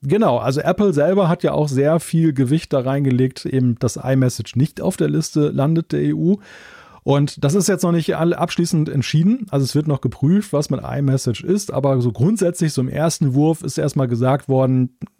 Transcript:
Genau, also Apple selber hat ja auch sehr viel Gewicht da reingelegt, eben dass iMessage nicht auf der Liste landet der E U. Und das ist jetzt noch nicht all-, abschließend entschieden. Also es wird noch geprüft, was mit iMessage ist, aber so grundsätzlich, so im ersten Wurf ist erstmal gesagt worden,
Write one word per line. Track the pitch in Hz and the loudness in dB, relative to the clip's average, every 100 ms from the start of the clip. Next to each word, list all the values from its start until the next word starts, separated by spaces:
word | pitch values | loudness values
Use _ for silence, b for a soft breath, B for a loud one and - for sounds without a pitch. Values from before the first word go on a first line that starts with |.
Genau, | 139 202 196 120 | 0 2 2 2
also | 117 139 | 0 -2
Apple | 147 180 208 | 0 0 2
selber | 147 156 190 165 | 2 2 2 2
hat | 175 | 0
ja | 151 | 0
auch | 143 151 | 0 0
sehr | 131 147 165 | 2 2 0
viel | - 160 160 | 0 0 2
Gewicht | 135 127 160 - | 2 0 0 0
da | 139 | -2
reingelegt, | 127 139 135 123 131 - 147 | 0 0 2 2 0 -2 -4
eben | 131 127 117 | 0 0 0
dass | 123 - | -2 -4
iMessage | 127 135 127 - - 120 | -2 2 2 -2 -6 -2
nicht | 151 - | -2 -2
auf | - - | -4 -2
der | 151 | 0
Liste | 151 - 156 147 | 0 -2 0 0
landet | 135 143 165 160 | 0 0 0 -2
der | 143 | -2
E | 147 | -2
U. | 156 165 202 B B B B B B | 0 0 0 B B B B B B
Und | - 143 143 - | 0 0 0 -2
das | 139 196 | 0 0
ist | 180 | 0
jetzt | 185 | 0
noch | 175 | 2
nicht | 170 - 156 | 0 0 0
all-, | 170 | 0
abschließend | 170 170 - 170 160 160 | 0 -2 -2 0 0 0
entschieden. | 139 - 151 185 262 214 | -2 0 2 2 0 -2
Also | 139 | -2
es | 131 | 0
wird | 151 151 | -2 -2
noch | 139 | -2
geprüft, | 123 - 139 196 202 | -4 -2 2 2 0
was | 143 - | -2 -2
mit | 131 | -4
iMessage | - 131 139 135 127 113 | -4 -2 0 0 -2 -4
ist, | - 202 - | -2 -2 -2
aber | 139 139 131 | -2 0 0
so | 120 | 0
grundsätzlich, | 113 156 220 175 175 160 | 0 0 2 0 0 -2
so | 135 | -2
im | 127 | -4
ersten | - 160 - 143 | -2 -2 0 0
Wurf | 131 156 160 | 2 2 0
ist | 147 151 | -4 -4
erstmal | 143 - 127 | -2 0 -2
gesagt | 117 127 139 - | 0 0 0 0
worden, | 131 131 131 127 - - | 2 2 2 0 -4 -18